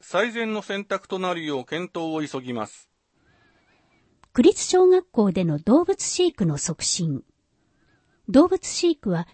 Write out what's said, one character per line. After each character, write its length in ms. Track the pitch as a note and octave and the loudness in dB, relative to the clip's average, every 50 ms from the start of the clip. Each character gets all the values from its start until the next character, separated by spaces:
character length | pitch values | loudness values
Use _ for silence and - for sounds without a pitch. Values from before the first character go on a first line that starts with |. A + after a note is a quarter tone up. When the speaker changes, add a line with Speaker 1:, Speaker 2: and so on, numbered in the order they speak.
Speaker 1:
最 320 | - - - F3+ A3+ A#3+ | -12 -4 -2 -2 -2 0
善 200 | G#3+ A#3 A3+ A3 | -4 -6 -6 -4
の 100 | G#3+ G#3 | -6 -8
選 220 | - - G3 G3 G3+ | -8 -8 -8 -8 -6
択 220 | - G3 F#3+ - | -6 -8 -8 -6
と 140 | - G3 F#3 | -8 -8 -6
な 120 | F#3 F3+ | -4 -4
る 120 | F3+ E3+ D#3+ | -4 -6 -6
よ 160 | D3+ C#3+ C3 | -6 -6 -6
う 40 | A#2+ | -6
検 240 | - D3+ E3 F3+ E3+ | -6 -8 -8 -8 -8
討 240 | - F3 E3 D#3+ | -8 -8 -6 -6
を 140 | D#3 D#3 D3+ | -4 -6 -6
急 180 | - - C3+ B2 | -6 -8 -10 -8
ぎ 80 | B2+ | -6
ま 140 | A#2+ A2+ G#2+ | -6 -6 -8
す。 240 | - - - _ _ _ _ _ _ _ _ _ _ _ _ _ _ _ _ _ _ _ _ _ _ _ _ _ _ _ _ _ _ | -10 -12 -20 _ _ _ _ _ _ _ _ _ _ _ _ _ _ _ _ _ _ _ _ _ _ _ _ _ _ _ _ _ _
Speaker 2:
区 100 | _ B3+ | _ 4
立 240 | - F#4+ - - - | 4 4 4 2 -2
小 220 | - - F#4 F#4 F#4 | 0 4 4 6 6
学 200 | F#4 F#4 - _ | 6 4 2 _
校 180 | - A#3 G#3 G3 | -2 0 0 2
で 140 | D#3+ F#3+ F3+ | 0 0 -2
の 160 | E3 D3+ D3 | -2 -2 -2
動 240 | - G#3 B3 E4 F4 | 2 4 4 4 4
物 180 | - G4 - | 2 -2 -4
飼 240 | - - - - F4+ | -4 -6 -2 0 0
育 180 | E4+ - - G3 | 0 0 0 -2
の 140 | D#3+ D3 C#3+ | -2 -2 -2
促 240 | - - D#3 - | -6 -8 -8 -6
進。 400 | - - - - E3+ D#3 C#3 A2+ - _ _ _ _ _ _ _ _ _ _ _ _ _ _ _ _ _ _ _ _ - | -6 -6 -4 -4 -4 -4 -4 -6 -8 _ _ _ _ _ _ _ _ _ _ _ _ _ _ _ _ _ _ _ _ 4
動 200 | F#3 C4+ E4+ F4+ | 6 6 6 6
物 180 | F#4+ F#4+ - | 2 -2 -4
飼 260 | - - - F4+ E4+ | -8 -4 0 0 0
育 180 | D#4 - - G#3 | 0 0 -2 -4
は 180 | F3 E3 E3+ - | -2 -2 -4 -8